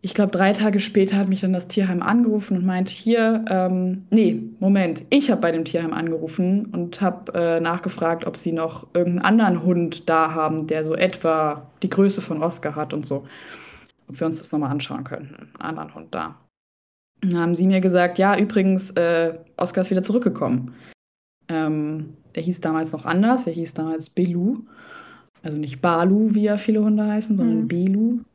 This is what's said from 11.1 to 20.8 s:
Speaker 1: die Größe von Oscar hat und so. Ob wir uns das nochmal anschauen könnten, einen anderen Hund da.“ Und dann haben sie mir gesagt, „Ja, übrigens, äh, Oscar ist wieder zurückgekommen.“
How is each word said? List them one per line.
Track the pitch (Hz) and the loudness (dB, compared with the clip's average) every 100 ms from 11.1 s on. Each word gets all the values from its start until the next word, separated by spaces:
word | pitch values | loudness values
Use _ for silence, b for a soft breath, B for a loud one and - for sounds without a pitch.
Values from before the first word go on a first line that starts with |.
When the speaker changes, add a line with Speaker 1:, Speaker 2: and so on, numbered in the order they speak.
| - 165 160 156 139 - _ | 0 0 2 0 -2 -12 _
Speaker 1:
die | 185 | -4
Größe | - 196 196 | 4 2 2
von | - 156 | -6 -4
Oscar | 165 175 151 151 | -4 -4 -8 -6
hat | 147 | -6
und | 147 135 | -6 -4
so. | 143 139 B B B B B B _ _ | -6 -8 B B B B B B _ _
Ob | 135 | -6
wir | 160 | -4
uns | 160 | -4
das | - | -6
nochmal | 151 143 | -4 -2
anschauen | 143 139 135 131 | -4 -6 -8 -10
könnten, | - 143 - | -12 -14 -18
einen | - - | -20 -12
anderen | - 160 78 - | -10 -10 -12 -16
Hund | 80 | -10
da.“ | - 80 73 _ _ _ _ _ _ _ _ | -8 -8 -12 _ _ _ _ _ _ _ _
Und | 190 | -2
dann | 175 | 0
haben | 170 170 | 0 2
sie | 185 | 4
mir | 190 | 4
gesagt, | 185 180 175 180 | 4 4 2 4
„Ja, | 196 202 | 2 4
übrigens, | 214 214 190 185 190 | 2 2 2 0 -2
äh, | - 170 170 165 165 - - | 0 2 2 0 -4 -14 -6
Oscar | 180 - | -4 -2
ist | 185 | 0
wieder | 185 | 0
zurückgekommen.“ | 190 220 226 - - 127 131 B | 0 0 0 -2 -2 -2 -4 B